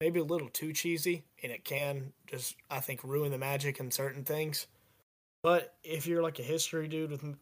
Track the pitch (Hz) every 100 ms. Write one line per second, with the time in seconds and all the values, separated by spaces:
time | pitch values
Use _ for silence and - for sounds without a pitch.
0 | 160 170 156 170 139 - 156 156 170 165
1 | 180 170 - - 127 117 - 139 143 139
2 | 135 - - 127 123 - - 135 135 127
3 | 131 143 147 131 135 139 143 135 127 -
4 | 139 135 131 151 156 147 - _ _ _
5 | _ _ _ _ 165 175 - - 160 156
6 | 156 170 165 156 123 160 - 160 156 156
7 | 156 143 147 143